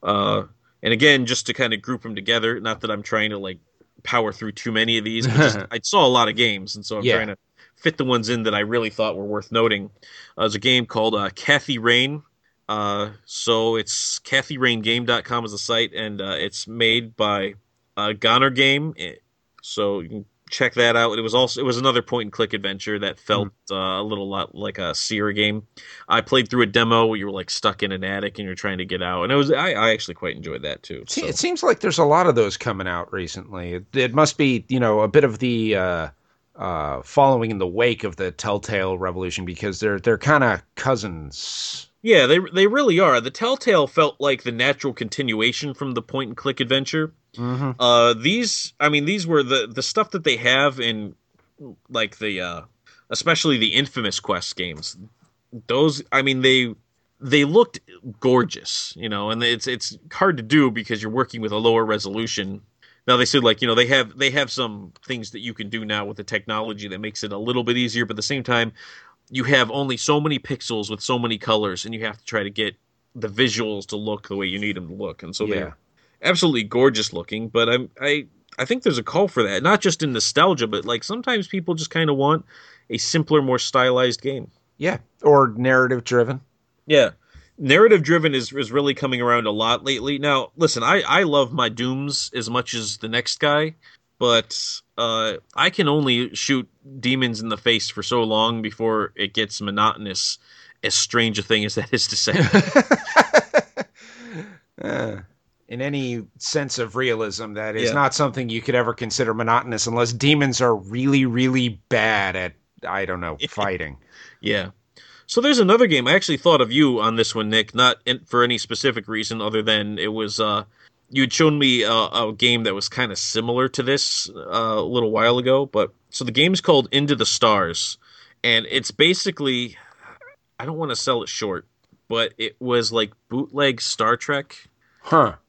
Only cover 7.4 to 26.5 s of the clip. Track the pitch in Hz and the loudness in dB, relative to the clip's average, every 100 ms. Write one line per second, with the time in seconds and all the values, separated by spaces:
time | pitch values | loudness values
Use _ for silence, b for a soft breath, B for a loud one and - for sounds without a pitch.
7.4 | _ _ b _ - 156 131 123 110 120 | _ _ b _ -4 -2 0 0 0 -2
8.4 | 110 104 104 120 110 - 110 90 101 104 | 0 0 0 -2 -2 -2 -4 -4 -6 -6
9.4 | 98 113 113 104 101 _ B B B B | -2 2 2 2 -4 _ B B B B
10.4 | 110 104 131 127 117 113 110 107 101 92 | -2 0 2 2 0 0 0 0 -4 -6
11.4 | - 147 - 127 113 120 131 147 - _ | 0 0 0 -2 2 2 0 -4 -12 _
12.4 | _ _ _ 107 104 101 104 104 _ - | _ _ _ -4 -2 -4 -6 -10 _ -8
13.4 | - 113 113 113 107 - - - - 135 | 0 2 2 -2 -4 -4 -4 -6 -2 -2
14.4 | 135 143 127 117 107 117 120 120 - 120 | -2 -2 0 0 0 -2 0 -2 -2 -6
15.4 | 113 104 - 117 117 - 107 104 95 82 | -6 -8 -4 -2 -2 -4 -8 -8 -6 -6
16.4 | 92 - - 113 113 113 117 113 107 101 | -6 -8 -12 -2 2 0 -2 -4 -2 0
17.4 | 98 101 _ _ _ - 104 107 113 120 | -4 -8 _ _ _ -6 -4 0 2 4
18.4 | 135 123 135 139 156 151 87 - _ _ | 4 4 2 2 -2 -8 -12 -12 _ _
19.4 | _ _ - - 104 101 82 104 104 _ | _ _ -12 -4 -2 -2 -6 -12 -14 _
20.4 | _ - 127 120 120 117 117 110 113 117 | _ -2 -2 4 4 4 2 0 0 2
21.4 | 127 127 131 120 135 120 - 123 107 - | 0 0 -2 0 2 0 0 -4 -6 -2
22.4 | 110 107 98 98 - 107 101 - - 101 | -2 -2 -6 -8 -6 -4 -4 -6 -2 0
23.4 | 101 _ - 98 95 95 107 107 98 98 | 0 _ -8 -4 -2 -4 -4 -6 -6 -6
24.4 | 87 - 101 101 90 76 - 107 104 101 | -6 -6 -10 -6 -6 -4 -4 -2 -2 0
25.4 | 104 107 107 - B B B 110 113 131 | 0 0 -8 -20 B B B 0 2 2
26.4 | 117 | 2